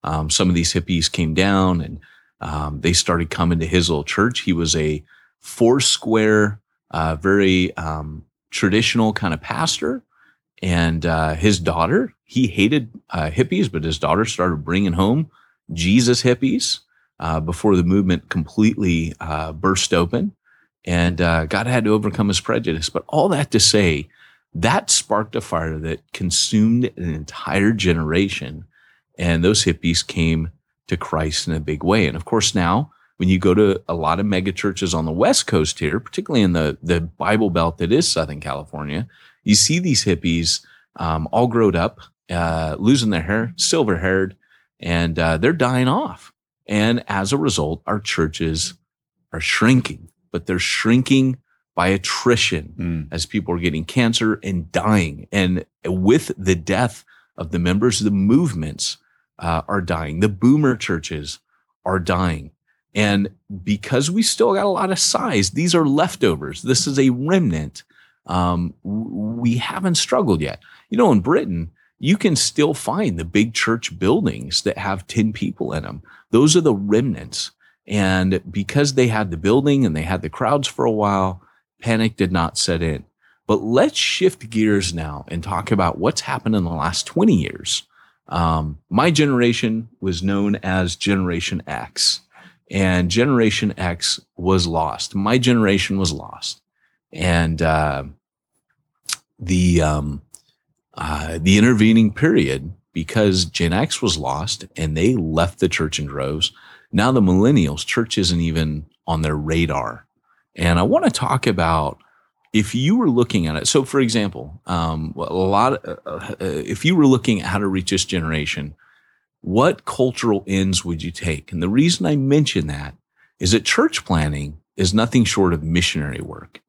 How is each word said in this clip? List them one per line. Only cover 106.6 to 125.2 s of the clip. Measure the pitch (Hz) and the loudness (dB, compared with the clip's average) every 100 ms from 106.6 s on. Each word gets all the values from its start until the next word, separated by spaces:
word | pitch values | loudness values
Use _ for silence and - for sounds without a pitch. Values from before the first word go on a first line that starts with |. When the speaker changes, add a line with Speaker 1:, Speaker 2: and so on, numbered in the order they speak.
| - - _ | -20 -20 _
Speaker 1:
now | 92 113 | 0 2
the | 131 | 4
millennials, | 95 90 113 143 78 73 - | 4 6 6 4 2 -2 -4
church | - 113 - | -2 -2 -2
isn't | 90 87 | 0 0
even | 82 80 78 76 76 _ - | 0 0 -2 -4 -10 _ -4
on | 82 | -2
their | 78 76 | -2 -2
radar. | 76 82 80 69 57 57 _ _ _ _ _ - | -2 0 0 -2 -6 -10 _ _ _ _ _ -2
And | 85 85 | 0 2
I | |
wanna | 92 285 330 | 2 2 2
talk | - - 127 - | 0 -2 0 0
about | 92 82 80 76 - _ _ _ _ _ | 0 0 0 -2 -6 _ _ _ _ _
if | 107 107 | -2 0
you | - 139 233 | 0 2 2
were | 196 | 2
looking | 120 117 104 80 | 2 2 2 0
at | 76 | -2
it. | - | 0
So, | 139 | 0
for | 131 139 | 2 0
example, | 123 113 101 65 69 82 - | 2 0 -2 -6 -14 -16 -6
um, | 87 82 80 80 - | -2 -2 -2 -6 -6
a | 82 | -4
lot, | 90 95 101 123 - - | 0 2 4 2 0 -8
uh, | - | -12
uh, | - 85 - - | -12 -12 -10 -8
if | 92 73 - - | -6 -6 -6 -2
you | 151 180 | 0 4
were | 139 | 6
looking | 123 120 104 | 6 2 -2
at | - | -2
how | 98 | -2
to | 101 | 0
reach | 95 90 | -2 -2
this | 95 | -4
generation, | - 90 80 78 73 - 73 76 _ _ _ _ _ _ | -2 -4 -2 -4 -4 -6 -8 -12 _ _ _ _ _ _
what | - 98 151 - | -2 2 2 2
cultural | - - 127 120 120 101 95 | -8 -2 -2 0 0 0 0
ends | 98 95 90 | 0 0 0
would | 87 82 | -2 -6
you | 82 | -8
take? | - 92 76 - | -6 -6 -6 -6
And | 85 | -4
the | 87 | 0
reason | 113 165 170 170 | 2 2 2 0
I | 147 | 0
mention | 135 147 147 - 73 | 2 2 2 0 -4
that | 71 73 - _ _ _ _ | -6 -10 -14 _ _ _ _
is | 90 | 0
that | 107 | 2
church | - - 311 - | 2 2 2 0
planting | - 85 76 71 71 76 _ - | -2 0 0 -4 -8 -12 _ -2
is | 92 | 0
nothing | 104 113 131 | 2 2 2